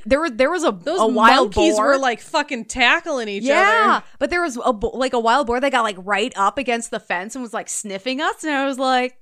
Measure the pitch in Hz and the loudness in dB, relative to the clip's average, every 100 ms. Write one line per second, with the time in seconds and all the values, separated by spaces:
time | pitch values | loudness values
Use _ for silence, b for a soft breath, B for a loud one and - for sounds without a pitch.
0 | 214 277 330 220 262 359 302 185 277 370 | 0 0 2 0 0 0 -2 -2 -2 0
1 | 226 240 226 262 262 - 320 - 226 277 | 0 4 6 6 4 2 2 4 2 2
2 | 262 220 - 311 294 247 226 262 247 320 | 2 -2 -4 -4 -2 -4 -6 0 2 2
3 | 339 277 214 196 254 311 392 453 415 262 | 0 -6 -4 -4 0 2 4 4 2 0
4 | - b 294 349 339 240 220 214 214 226 | -4 b -4 -2 -4 -2 -2 -2 -2 -2
5 | 262 254 226 254 233 247 277 262 226 185 | -2 0 2 2 2 0 0 0 0 -4
6 | 185 196 247 269 294 285 247 233 - 220 | -4 -2 -2 0 0 0 -2 -4 -4 -10
7 | - 180 202 262 240 214 - - 214 190 | -6 -6 -6 -10 -10 -10 -8 -10 -10 -10
8 | 247 262 339 453 311 277 277 254 262 254 | -6 -4 -4 -4 -4 -2 -2 -2 0 0
9 | 254 - | -2 -6